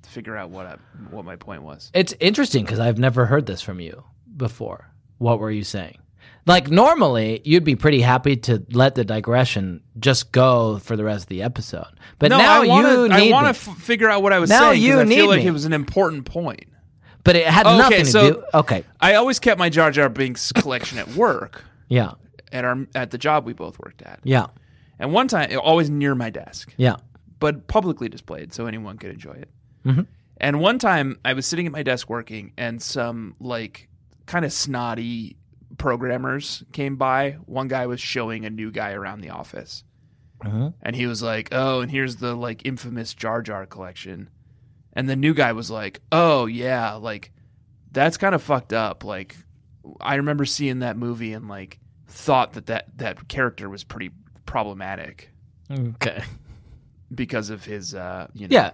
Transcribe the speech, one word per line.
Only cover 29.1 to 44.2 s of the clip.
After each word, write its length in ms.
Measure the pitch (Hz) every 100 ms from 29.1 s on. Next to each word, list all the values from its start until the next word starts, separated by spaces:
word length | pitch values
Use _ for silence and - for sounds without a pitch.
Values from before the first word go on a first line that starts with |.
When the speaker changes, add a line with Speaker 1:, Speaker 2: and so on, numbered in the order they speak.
Speaker 1:
enjoy 220 | - -
it. 160 | 76 - _ _ _ 131
Speaker 2:
Mm-hmm. 160 | 131 202 _ _ _
Speaker 1:
And 220 | 139 147
one 200 | 180 240
time 380 | 226 170 135 -
I 100 | 127
was 120 | 131 131
sitting 200 | 165 175
at 40 |
my 120 | 147
desk 260 | 135 127 -
working 420 | 117 113 110 104 -
and 240 | 117 117
some, 540 | - 139 120 117 110 -
like, 500 | 123 117 113 - _ _ _ _ -
kinda 220 | 175 156
snotty 880 | - - 127 120 113 117 117 110 - _ _ _ -
programmers 840 | 143 120 127 127 131 135 139 - -
came 240 | - 139 135
by. 360 | 131 131 139 147 -
One 220 | 127 131
guy 180 | 131 127
was 140 | 123
showing 440 | - 131 113 113 107
a 40 |
new 220 | 110 110
guy 200 | 107 104
around 280 | 101 98 104
the 80 | 87
office. 540 | 85 - - - - _ _ _ _ _ _
Speaker 2:
Uh-huh. 280 | 104 107 139 -
Speaker 1:
And 140 | - 123
he 100 | 123
was 160 | 110
like, 280 | 117 110 110
"Oh, 300 | 127 135 131
and 100 | 123
here's 240 | 135 131 113
the, 160 | 123 120
like, 300 | 120 113 -
infamous 480 | 127 127 117 113
Jar 280 | - 113 117
Jar 240 | 107 104 95
collection." 640 | 98 92 90 - 95